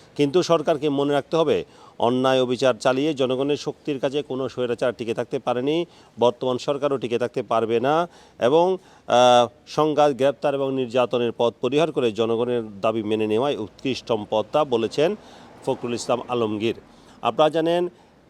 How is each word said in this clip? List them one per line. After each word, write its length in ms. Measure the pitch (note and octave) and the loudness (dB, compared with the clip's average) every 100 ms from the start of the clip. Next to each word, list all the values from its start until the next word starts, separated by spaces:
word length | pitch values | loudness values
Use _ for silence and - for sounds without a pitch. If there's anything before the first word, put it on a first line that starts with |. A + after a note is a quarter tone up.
| - - | -10 -2
কিন্তু 280 | C#3+ F3+ | 0 2
সরকারকে 460 | E3+ E3 D#3 D#3 D3+ | 2 2 2 -2 -2
মনে 240 | C#3 C#3+ | -2 0
রাখতে 240 | C#3+ - D#3+ | -2 0 0
হবে, 280 | D#3 G2 D2+ - - - | 2 0 -2 -14 -20 -4
অন্যায় 420 | A2+ B2+ C3 C3 | 0 2 2 2
অবিচার 320 | B2 B2 C3 | 0 0 0
চালিয়ে 400 | A2 C3+ C3 D3+ | 0 0 0 0
জনগণের 440 | C3+ B2+ B2+ C#3 D3 | 0 -2 0 -2 -4
শক্তির 420 | - - - C3+ | -6 -8 -8 -4
কাছে 220 | C#3 C#3+ | -4 -4
কোনো 280 | C#3+ C3 B2+ | -6 -6 -6
স্বৈরাচার 440 | - B2 A#2+ C3 | -4 -4 -2 -2
টিকে 200 | A2+ A2+ | -2 -4
থাকতে 260 | A#2 A#2+ C#3 | -6 -4 -6
পারেনি। 460 | - B2 C3+ D#3+ E3+ - - - | -4 -2 0 -2 -4 -10 -20 0
বর্তমান 380 | A#2+ A#2+ B2+ B2 | 0 2 -2 -2
সরকারও 400 | - C#3+ C#3+ C3+ | -4 -2 -2 -2
টিকে 220 | A2+ A2+ | -4 -2
থাকতে 240 | A#2+ - | -2 -4
পারবে 360 | G#2+ A2+ A2 A2+ | -2 0 0 0
না 280 | C3 D#3+ F3 - - - | 2 0 -2 -8 -20 -2
এবং, 380 | A#2 D#3 F3+ F#3 - - - | 2 4 2 0 -8 -16 0
আহ, 400 | A#2+ B2 B2 A#2 - - | 4 6 6 4 -2 -6
সংঘাত, 440 | - D#3 D3 D3 | 0 0 4 2
গ্রেপ্তার 440 | B2 C3+ C3+ D3+ C#3 | 2 0 0 -2 -2
এবং 200 | C3+ C3 | -2 -2
নির্যাতনের 560 | B2 B2 A#2+ B2 A#2+ - | -2 0 0 0 -2 0
পথ 160 | A#2 - | -2 0
পরিহার 300 | B2+ C#3+ D#3+ | -2 0 0
করে 200 | D3+ A#2+ | 0 0
জনগণের 720 | G2+ A2+ A2+ A#2+ B2 A2 G2 | 0 0 0 -2 -4 -6 -4
দাবি 220 | A2+ A2+ | -2 -2
মেনে 240 | G#2 A2 G#2+ | 0 0 0
নেওয়াই 300 | G#2+ C#3 G#2+ | 0 0 -2
উৎকৃষ্টম 680 | G#2 - C#3 A#2 - A2+ G2+ | -8 -8 -6 -6 -2 -4 -2
পথ, 160 | G#2+ G#2 | -4 0
তা 140 | D3+ D3+ | -2 0
বলেছেন 500 | A#2 A2 - D#3+ G#3+ - - - - - | 0 -2 0 0 -2 -10 -20 -20 -10 -6
ফখরুল 280 | A#2+ B2 | -6 -6
ইসলাম 280 | A#2 - A#2+ - | -6 -4 -4 -2
আলমগীর। 480 | B2 A2 G#2+ A2+ - - - - - | -2 -2 -2 -4 -4 -10 -20 -20 -8
আপনারা 280 | A#2 A#2 D#3 | -2 2 2
জানেন, 400 | D#3+ D#3+ F3 F3 - _ _ | 2 0 0 -2 -8 _ _